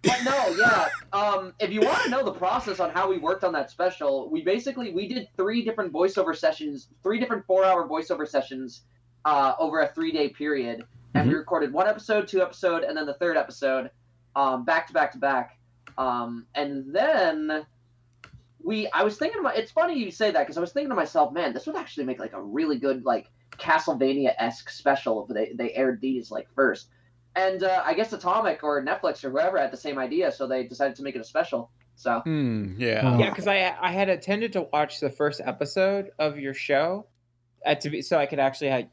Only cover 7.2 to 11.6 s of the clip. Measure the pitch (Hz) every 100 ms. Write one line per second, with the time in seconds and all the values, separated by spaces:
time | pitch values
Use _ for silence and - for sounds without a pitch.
7.2 | 247 208 - 190 190 180 156 156 156 -
8.2 | 151 143 135 131 131 - _ _ _ _
9.2 | 151 156 135 127 156 156 147 - 165 156
10.2 | 143 - 147 143 117 113 - - - -
11.2 | 120 156 - 175